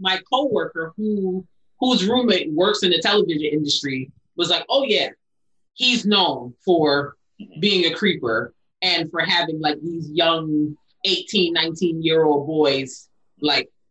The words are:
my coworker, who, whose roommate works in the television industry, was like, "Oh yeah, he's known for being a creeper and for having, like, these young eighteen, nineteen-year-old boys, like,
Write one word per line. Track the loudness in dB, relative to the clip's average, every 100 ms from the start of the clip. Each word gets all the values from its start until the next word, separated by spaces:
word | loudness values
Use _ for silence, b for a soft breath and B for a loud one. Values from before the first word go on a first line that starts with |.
my | -4 -4 -2
coworker, | -2 0 -2 -4 -6 -10 -6
who, | -4 -2 -2 -4 -8 _ _ -4
whose | 0 2 2
roommate | 0 2 0 0
works | 0 2 2
in | 0
the | 0
television | 2 2 2 0
industry, | -2 -2 0 -2 -4 -6 -8 -14 _ -4
was | -2
like, | -2 0
"Oh | 0
yeah, | 2 0 -2 -6 _ _ _ _ _
he's | -4 0 0 2
known | 2 2 0 -8 -6
for | 2 4 4 2 -2 -10 _ -20 -20 -2
being | 0 2 0
a |
creeper | 0 -2 0 -2 -2 -4 _ _ -6
and | -2 -2 -2
for | -4
having, | -2 -2 -2 -2
like, | -2 -2
these | -6 -8 -6
young | 0 2 2 0 0 0 -4 _ _
eighteen, | -2 -2 -2 0 2
nineteen-year-old | 2 -2 0 -2 0 2 4 4 2 0
boys, | 0 2 2 -2 -10 -20 _ _ _
like, | 0 0 -2 _ _